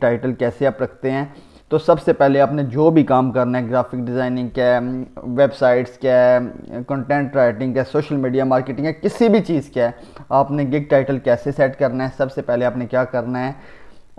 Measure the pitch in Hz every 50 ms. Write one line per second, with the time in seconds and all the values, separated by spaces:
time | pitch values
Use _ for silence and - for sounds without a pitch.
0 | 135 120 120 117 127 131 120 - 127 120 - - 143 135 - - 131 - - -
1 | - 131 131 135 143 143 - - - - - - _ - 151 151 - 269 226 -
2 | - 170 - - 143 139 135 139 139 131 147 147 139 123 117 147 151 165 165 160
3 | 131 - 131 127 131 131 107 127 123 123 123 127 120 113 123 123 120 - 135 127
4 | 120 120 123 127 127 127 123 127 123 117 - 131 123 123 123 120 120 127 127 127
5 | 127 - - - - 123 123 135 143 127 - - 135 123 123 123 123 - - -
6 | 131 127 127 123 123 123 127 123 123 113 - - - - - 123 127 - 139 135
7 | - 143 143 143 139 131 139 135 123 120 110 107 113 127 117 131 127 - - 147
8 | 147 - 151 139 127 127 127 135 131 131 131 135 127 135 123 131 143 160 160 -
9 | - 202 - - 233 226 202 - 175 - 170 143 139 - - 127 120 117 - -
10 | - - - - - - 127 135 139 131 143 147 143 127 139 147 143 147 147 135
11 | 131 135 139 123 - 180 147 147 - 143 139 - 139 131 135 - 143 123 120 127
12 | 131 131 - - 139 131 - 143 135 - 120 120 123 123 120 123 120 107 127 127
13 | 127 120 - 123 117 120 127 123 127 135 139 - - - - - - - - -
14 | - - -